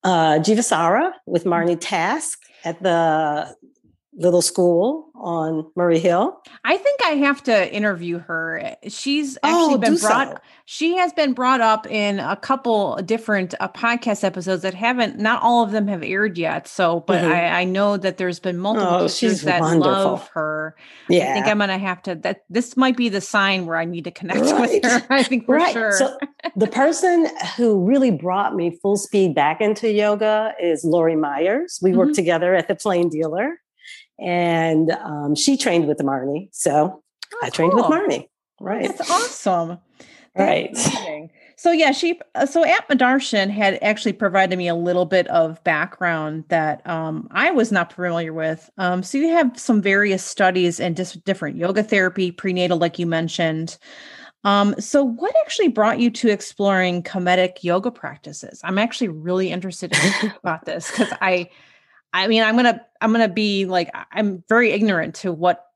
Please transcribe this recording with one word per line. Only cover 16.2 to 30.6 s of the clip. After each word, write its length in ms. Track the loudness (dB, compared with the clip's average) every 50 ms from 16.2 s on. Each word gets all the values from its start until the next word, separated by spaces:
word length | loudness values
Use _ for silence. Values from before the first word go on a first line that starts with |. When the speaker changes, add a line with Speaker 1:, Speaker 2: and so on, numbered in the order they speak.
| -2 -2 -2 -2
Speaker 2:
yet. 280 | -4 -2 -4 -4 -8
So, 340 | -10 -4 0 0 0 0 -2
but 200 | 0 0 0 2
Speaker 1:
Mm-hmm. 100 | 2 2
Speaker 2:
I, 160 | 2 2 2 0 0 0
I 40 | -2
know 300 | 0 0 0 0 0 0
that 200 | 0 -2 -4 -4
there's 220 | -2 -4 -4 -4 -4
been 180 | -6 -6 -6
multiple 320 | -4 -4 -2 -2 0 0 2
Speaker 1:
Oh, 80 | 2 2 2
Speaker 2:
teachers 140 | 0 0
Speaker 1:
she's 240 | 0 0 0 0 0 0
Speaker 2:
that 180 | 0 0 2
Speaker 1:
wonderful. 300 | 2 2 2 4 4 4
Speaker 2:
love 360 | 2 2 2 0 0 -2 -8 -10 -8
her. 420 | -6 -6 -4 -4 -6 -8 -8 -12 _ -20 -20 -20 -20 -2 2
I 40 | 2
think 320 | 2 2 2 -2 0 0
Speaker 1:
Yeah. 60 | 0
Speaker 2:
I'm 80 | 2 2
gonna 180 | 0 0 -2
have 240 | -4 -4 -6 -6 -6 -6
to, 120 | -8 -8
that, 280 | -4 -4 -6 -6 -6 _ _
this 260 | -4 -4 -4 -2 0
might 220 | 0 2 2 2
be 120 | 0 0 -2
the 120 | -2 -4
sign 460 | -6 -2 0 2 2 2 0 0 -2
where 100 | -4 -4
I 80 | -4 -4
need 180 | -4 -6 -8 -10
to 60 | -12
connect 280 | -14 -12 -8 -4 -2 0
<laughs> 20 |
with 100 | 2 2
Speaker 1:
Right. 320 | 2 2 2 2 2 0 2
Speaker 2:
her, 220 | 2 2 0 0 0
I 100 | 2 2
think 240 | 2 2 0 -2 2
for 120 | 2 2
Speaker 1:
Right. 160 | 4 4 2 0
Speaker 2:
sure. 180 | 0 0 0
Speaker 1:
So 260 | 2 2 2 0 -2 -8 -12 -12 _ _ -12 -8 -2
the 120 | 0 0
person 600 | 0 2 2 2 2 2 2 2 2 4 4 2 0 -2 -8 -10 -10 -4
who 300 | 0 2 2 4 4 4
really 240 | 4 4 4 4 2
brought 460 | 2 0 -2 -2 -2 0 -2 -2 -2
me 240 | -2 -4 -4 -4 -4
full 160 | _ -2 0
speed 380 | 0 -2 -2 2 2 2 2 2
back 260 | 2 2 0 0 0
into 300 | 0 0 0 0 -2 0
yoga 640 | 0 2 2 2 0 0 0 0 0 0 0 -4 -4
is 240 | -2